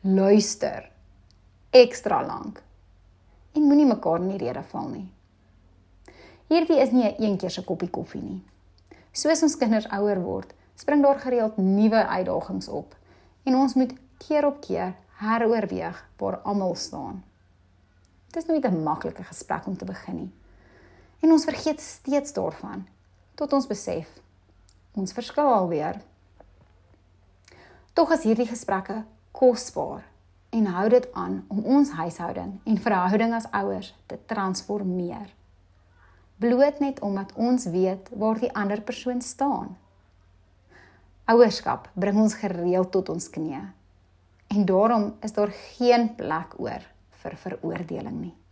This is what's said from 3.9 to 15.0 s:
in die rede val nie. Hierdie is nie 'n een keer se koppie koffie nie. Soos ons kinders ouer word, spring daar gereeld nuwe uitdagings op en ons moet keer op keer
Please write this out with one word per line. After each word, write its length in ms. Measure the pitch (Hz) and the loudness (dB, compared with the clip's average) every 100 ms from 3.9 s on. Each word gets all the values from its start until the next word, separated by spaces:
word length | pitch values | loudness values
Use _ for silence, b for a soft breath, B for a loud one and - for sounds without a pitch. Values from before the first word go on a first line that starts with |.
| 214 170 165 | 4 0 0
in 100 | 185 | -2
die 80 | 196 | -4
rede 220 | 120 - - | -6 -6 -10
val 160 | - - | -10 -10
nie. 200 | - 185 _ _ _ _ _ _ _ _ _ B B B B B | -10 -14 _ _ _ _ _ _ _ _ _ B B B B B
Hierdie 300 | 330 330 302 | 2 4 4
is 80 | 247 | 4
nie 140 | 247 | 4
'n 180 | 220 - | 2 0
een 140 | 220 190 | -2 -2
keer 140 | 180 | -4
se 140 | 175 | -8
koppie 260 | 185 165 175 | -6 -4 -4
koffie 320 | - 165 - | -6 -8 -10
nie. 200 | - 190 - _ _ _ _ b b | -10 -12 -14 _ _ _ _ b b
Soos 300 | - 294 320 | -2 0 4
ons 140 | 311 285 | 2 2
kinders 320 | 233 220 220 | 2 0 0
ouer 300 | 196 208 196 | -2 0 0
word, 320 | 175 190 - b b | -2 -6 -10 b b
spring 280 | - - 294 | -8 0 4
daar 160 | 277 277 | 4 4
gereeld 380 | 262 240 220 220 | 0 0 0 0
nuwe 480 | 190 196 214 220 - | 2 4 4 4 2
uitdagings 600 | 185 185 185 185 190 - | -2 -2 -4 -6 -10 -8
op 260 | - - - b b b b | -10 -10 -20 b b b b
en 100 | - | 0
ons 200 | 254 269 | 2 4
moet 180 | 262 254 - _ _ | 2 0 -2 _ _
keer 280 | - 302 285 | -2 2 2
op 140 | 285 | -2
keer 340 | - 180 185 185 | -6 -6 -6 -8